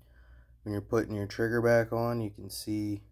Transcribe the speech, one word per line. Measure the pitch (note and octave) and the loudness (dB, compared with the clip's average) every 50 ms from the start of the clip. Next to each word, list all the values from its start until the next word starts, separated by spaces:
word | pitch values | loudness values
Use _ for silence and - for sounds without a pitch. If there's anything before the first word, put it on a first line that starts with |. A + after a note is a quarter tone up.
| - - - - - - - - - - - _ - | -20 -20 -20 -20 -20 -20 -20 -20 -20 -20 -20 _ -8
When | G#2 | -6
you're | G#2 G2+ | -4 -4
putting | G2+ - - A2+ - - G#2+ | -2 0 0 0 0 0 -2
your | G#2 G2+ G2 | -4 -4 -4
trigger | - - A2+ A2+ A2+ A#2+ | -2 -2 0 2 2 4
back | A2+ A#2+ A#2 A#2 A2+ A2+ | 4 6 6 6 4 2
on, | A#2 A2+ A#2 A#2+ A#2+ A#2 | 0 0 0 0 0 -2
you | A2+ G#2 | -4 -4
can | G#2 - G2 F#2+ | -6 -10 -12 -12
see | - - - - G#2+ G#2 G#2 G#2 G#2 G2+ - - | -12 -10 -6 -4 -4 -2 -2 -2 -4 -6 -8 -14